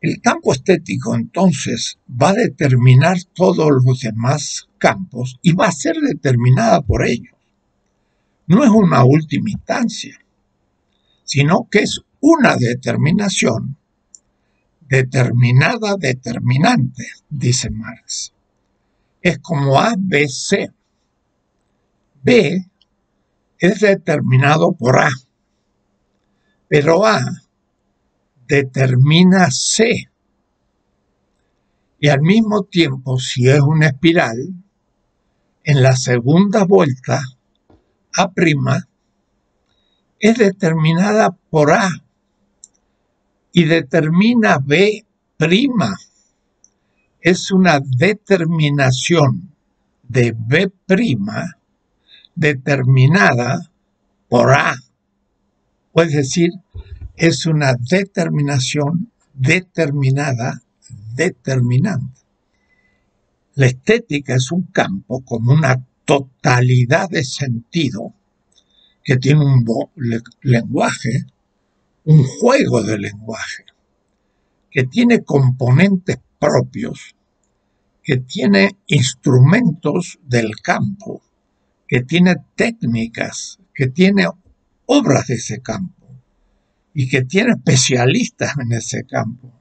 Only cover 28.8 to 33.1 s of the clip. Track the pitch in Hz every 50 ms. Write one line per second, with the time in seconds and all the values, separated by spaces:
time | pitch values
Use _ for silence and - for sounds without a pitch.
28.8 | 131 127 127 123 131 147 156 165 180 185 185 190 180 165 123 - - - - -
29.8 | 226 233 226 - - _ _ _ _ _ _ _ _ _ _ _ _ _ _ _
30.8 | _ _ _ _ _ _ _ _ _ _ _ _ _ _ _ _ _ _ _ _
31.8 | _ _ _ _ 147 147 143 139 147 160 196 226 226 214 208 208 196 _ - 175
32.8 | 165 143 135 131 - 131